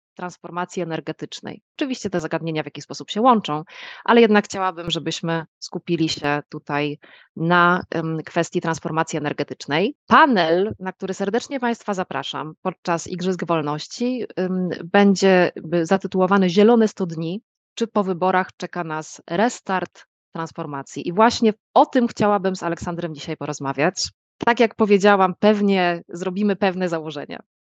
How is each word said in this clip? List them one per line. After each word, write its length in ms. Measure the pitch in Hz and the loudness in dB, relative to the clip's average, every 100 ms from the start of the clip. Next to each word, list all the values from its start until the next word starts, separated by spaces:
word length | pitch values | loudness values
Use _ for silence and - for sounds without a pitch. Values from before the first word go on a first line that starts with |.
| _ | _
transformacji 680 | - 180 - - 175 180 - | -14 -14 -14 -12 -8 -8 -6
energetycznej. 800 | 165 160 151 - 151 - - - _ - | -6 -6 -8 -10 -10 -14 -14 -16 _ -8
Oczywiście 320 | 277 254 208 | -6 -6 -4
te 100 | 185 | -4
zagadnienia 420 | 156 160 160 156 | -4 -6 -4 -6
w 40 | 147 | -6
jakiś 180 | - | -10
sposób 260 | - 139 143 | -14 -14 -8
się 100 | 202 | 0
łączą, 420 | 254 226 170 151 - - - - | 4 4 2 -6 -6 -16 -18 -8
ale 160 | - 233 | 2 6
jednak 240 | 226 208 | 6 4
chciałabym, 460 | 202 196 185 170 170 | 2 -2 -4 -4 -6
żebyśmy 540 | 160 147 160 165 165 160 _ | -6 -6 -6 -4 -4 -6 _
skupili 500 | - 175 - 170 160 | -12 -10 -4 -2 -2
się 340 | - 147 147 - | -2 -2 -4 -4
tutaj 500 | 151 - 147 147 147 _ - _ - | -14 -6 -4 -4 -6 _ -20 _ -4
na, 460 | 165 175 175 180 - | 2 4 4 2 -2
em, 280 | - 160 160 | -6 -4 -6
kwestii 380 | - 175 165 180 | -6 -4 -2 -2
transformacji 560 | 170 160 170 160 160 160 | -4 -4 -4 -4 -4 -4
energetycznej. 800 | 147 135 147 123 - 147 214 - - | -6 -6 -8 -8 -4 -2 -2 -4 2
Panel, 680 | 240 311 214 165 175 208 - | 6 6 4 2 2 0 -4
na 140 | 185 | -12
który 220 | - 190 | -10 -8
serdecznie 460 | 190 196 220 - 277 | -6 -4 -4 -4 -6
państwa 340 | 240 233 - | -4 -4 -6
zapraszam 580 | 190 180 135 139 139 151 - | -6 -6 -8 -8 -8 -10 -8
podczas 440 | 185 - - 170 - | -8 -6 -4 -4 -4
Igrzysk 400 | 180 180 180 165 | -6 -4 -4 -2
Wolności, 760 | 165 147 151 - - 247 254 - - | -2 -2 -6 -8 -6 -4 -4 -8 -6
em, 320 | 185 185 180 - | -4 -2 -2 -6
będzie, 680 | 170 202 202 190 196 185 175 - | 0 4 6 6 6 6 4 0
by, 240 | 160 170 165 | -2 0 2
zatytułowany 640 | 196 185 185 185 196 180 | 0 0 0 2 4 4
Zielone 380 | 175 214 240 220 | 6 6 6 4
sto 180 | - 180 | 0 -6
dni. 360 | 160 165 202 _ _ _ | -6 -6 -8 _ _ _
Czy 120 | - 226 | -8 -4
po 180 | 214 | -2
wyborach 440 | 190 175 185 185 185 - | -2 0 0 0 -2 -6
czeka 280 | 175 180 | -10 -8
nas 380 | 165 156 156 - - | -8 -8 -10 -14 -6
restart 760 | 175 233 - - 185 170 _ - _ _ | 0 0 0 -6 -4 -4 _ -20 _ _
transformacji? 760 | 165 165 - 156 139 135 - 156 | -10 -10 -8 -8 -8 -10 -10 -4
I 40 | |
właśnie 400 | 175 226 - 220 208 _ | 4 4 4 2 0 _
o 120 | 233 285 | 4 4
tym 220 | 262 240 | 4 0
chciałabym 480 | - 208 208 190 185 | 0 2 2 0 -4
z 60 | |
Aleksandrem 520 | 165 170 - 170 170 | -4 -6 -6 -6 -6
dzisiaj 220 | 143 - 156 | -8 -10 -8
porozmawiać. 720 | 143 147 139 135 165 - - _ _ - | -8 -6 -6 0 0 0 -8 _ _ -4
Tak 220 | - 240 | 0 2
jak 140 | 226 | 2
powiedziałam, 600 | - 208 202 202 202 185 175 | 2 4 6 6 6 4 2
pewnie 640 | 208 208 202 190 175 170 - | 2 4 2 2 2 -2 -8
zrobimy 480 | 170 185 185 208 190 | -8 -6 -2 -2 0
pewne 320 | 196 185 180 | 0 0 -2
założenia. 500 | 165 156 147 143 - - _ | -4 -6 -10 -12 -14 -16 _